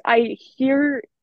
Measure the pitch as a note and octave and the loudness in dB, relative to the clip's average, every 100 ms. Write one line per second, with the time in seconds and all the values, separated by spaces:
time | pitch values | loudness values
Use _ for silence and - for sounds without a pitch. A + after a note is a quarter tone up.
0 | - A#3 A#3 G3+ - _ C4 C#4 D4 C4+ | 0 0 0 -6 -16 _ -2 0 0 -4
1 | - _ | -10 _